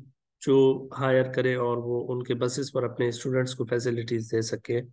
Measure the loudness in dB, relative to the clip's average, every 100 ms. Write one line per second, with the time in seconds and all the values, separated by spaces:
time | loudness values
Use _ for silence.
0 | -18 _ _ _ 2 6 6 4 -2 -4
1 | 2 2 2 0 0 2 0 -2 -2 -4
2 | -4 -4 -2 0 0 -2 -4 -2 -2 0
3 | -2 -2 -2 0 0 -2 -2 -2 0 -2
4 | -2 -4 -2 -2 -2 -4 -2 -4 -4